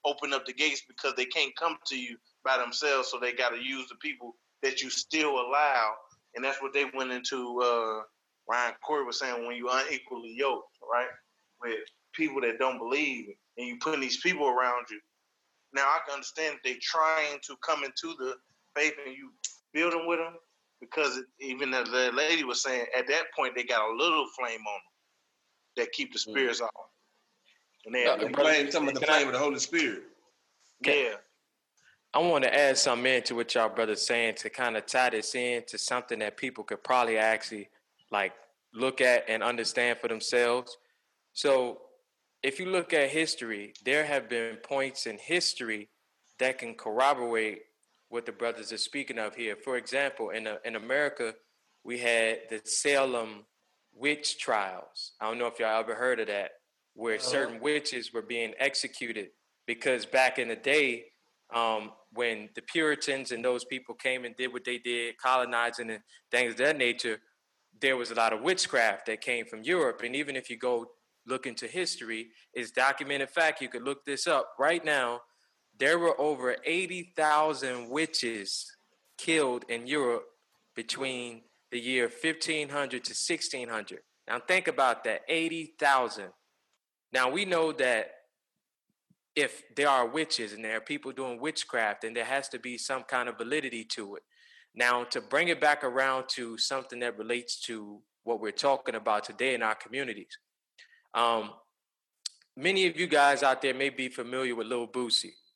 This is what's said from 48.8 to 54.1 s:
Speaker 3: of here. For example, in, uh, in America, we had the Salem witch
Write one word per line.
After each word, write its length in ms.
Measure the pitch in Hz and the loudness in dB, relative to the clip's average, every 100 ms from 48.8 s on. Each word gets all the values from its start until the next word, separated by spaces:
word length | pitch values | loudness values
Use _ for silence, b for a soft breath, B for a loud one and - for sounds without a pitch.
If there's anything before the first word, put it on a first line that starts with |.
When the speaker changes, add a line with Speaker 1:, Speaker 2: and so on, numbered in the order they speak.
| - 143 135 113 | -4 -4 -6 -4
Speaker 3:
of 160 | 107 110 | -6 -4
here. 180 | 113 | -6
For 220 | 101 135 123 | -6 -4 -4
example, 540 | 117 131 139 135 107 | -2 -2 -2 -2 -6
in, 180 | 110 110 | -4 -4
uh, 100 | 107 | -6
in 100 | 117 | -8
America, 600 | 113 113 135 147 135 113 - _ _ _ _ | -8 0 0 0 -2 -6 -6 _ _ _ _
we 140 | - 120 | -10 -2
had 500 | 120 117 113 110 - | 2 4 4 0 -6
the 160 | 110 | -10
Salem 840 | - - 147 139 135 120 110 104 - _ _ _ _ | -4 0 4 4 4 0 -4 -10 -20 _ _ _ _
witch 460 | 117 139 | -4 -2